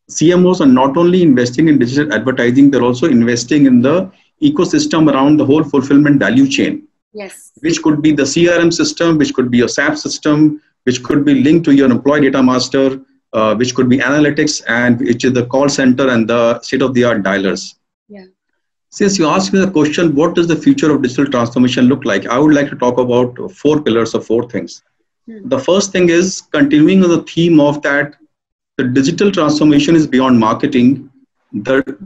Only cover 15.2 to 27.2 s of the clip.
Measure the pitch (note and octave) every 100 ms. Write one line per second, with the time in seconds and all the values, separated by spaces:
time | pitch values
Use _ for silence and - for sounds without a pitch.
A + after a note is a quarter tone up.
15.2 | C3 B2 A#2+ C3 C#3 C#3 B2+ B2 C3+ A#2
16.2 | A2 A#2+ A#2 A#2 - B2+ C3 B2+ A#2+ A2
17.2 | F#2+ G2 G2 F2+ - - _ _ _ G3+
18.2 | F#3+ _ _ _ _ _ _ - G3+ F#3+
19.2 | D3+ F3+ F#3+ F#3+ F#3 D3+ D3+ - E3+ C#3
20.2 | E3+ F3 E3+ D#3 C#3 C3+ D#3 D3+ B2 B2
21.2 | C#3 B2 A#2 C3 B2+ C3 B2 C#3+ A#2 G2
22.2 | G2 B2 D3+ C#3+ C#3 - B2 B2 B2+ A#2+
23.2 | B2 A#2+ G#2 - C#3+ D3+ C#3+ A2+ A2+ A2+
24.2 | - A2+ - G2 E2+ - _ _ _ _
25.2 | - A3 - C3+ C3+ F#3+ G3 F#3+ F3 E3+
26.2 | F#3+ - - D3+ C#3 D3+ D#3+ F#3+ F3 E3